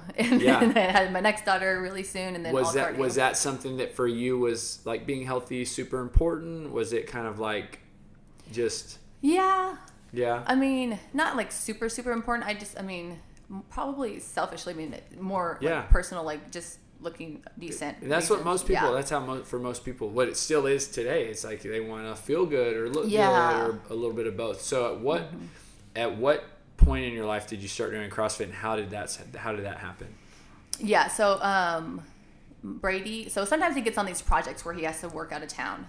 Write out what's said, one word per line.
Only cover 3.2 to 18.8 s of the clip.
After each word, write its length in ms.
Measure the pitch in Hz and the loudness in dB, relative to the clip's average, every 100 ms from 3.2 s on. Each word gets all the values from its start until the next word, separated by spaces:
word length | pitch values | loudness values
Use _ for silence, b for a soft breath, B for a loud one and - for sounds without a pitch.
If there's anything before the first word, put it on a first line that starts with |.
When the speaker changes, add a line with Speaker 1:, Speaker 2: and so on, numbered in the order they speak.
| 131 - | 2 2
Speaker 2:
something 400 | 143 131 131 127 | -2 -4 -4 -4
that 180 | - - | -4 0
for 120 | 120 | 0
you 300 | 117 127 127 | 0 0 2
was, 420 | 120 110 - - 117 | 2 0 -4 -8 -6
like, 200 | 113 - | -4 -4
being 200 | 135 131 | -6 -2
healthy 380 | 127 127 127 | -4 -2 -4
super 380 | 120 - 127 131 | -4 -6 -4 -4
important? 720 | 123 - 165 165 165 165 151 | 2 4 4 0 -6 -8 -6
Was 180 | 117 107 | -4 -2
it 160 | 117 - | -2 -4
kind 180 | 120 113 | -6 -6
of, 140 | 104 | -4
like, 400 | 110 104 90 - - - - - - - - | -2 -2 -6 -14 -20 -20 -20 -20 -20 -20 -8
just 460 | 110 113 - - - - - | -2 -2 -2 -10 -18 -20 -2
Speaker 1:
Yeah. 540 | 277 359 381 381 370 302 - - - | 4 4 6 4 0 -4 -14 -20 -8
Speaker 2:
Yeah. 320 | - 233 - 127 | -2 0 0 2
Speaker 1:
I 80 | 262 | 2
mean, 420 | 269 262 247 202 - | 2 0 -2 -6 -4
not, 220 | 277 330 247 | -2 0 0
like, 140 | 202 | -4
super, 360 | - - 214 226 | -4 -6 -4 -4
super 220 | 247 240 | -4 -4
important. 360 | 226 233 233 202 | -2 -2 -2 -2
I 80 | 208 | -6
just, 240 | 208 - | -8 -10
I 20 | |
mean, 380 | 190 175 175 170 - - - | -8 -8 -10 -12 -16 -20 -14
m-, 140 | 196 - | -14 -10
probably 500 | 254 277 277 233 - | -6 -4 -4 -4 -6
selfishly, 540 | - - 175 170 180 | -8 -4 -4 -4 -8
I 40 | 160 | -8
mean, 180 | 156 - - - | -8 -10 -14 -8
more, 380 | 190 190 170 151 | -4 -2 -2 0
like, 80 | 147 | 0
Speaker 2:
Yeah. 120 | 156 | 2
Speaker 1:
personal, 400 | - 185 180 180 | 6 6 4 -4
like, 260 | 160 151 - | -6 -6 -8
just 280 | 170 - - - - | -12 -12 -16 -20 -12
looking 420 | 170 170 160 151 - - | -12 -10 -12 -14 -16 -14
decent 380 | 165 - 143 - | -10 -8 -8 -6
Speaker 2:
And 100 | 131 | 0
that's 160 | 160 165 | 2 4
what 80 | 208 | 2
Speaker 1:
reasons. 60 | 170 | 2
Speaker 2:
most 220 | 180 - | 0 2
people, 220 | 156 | 4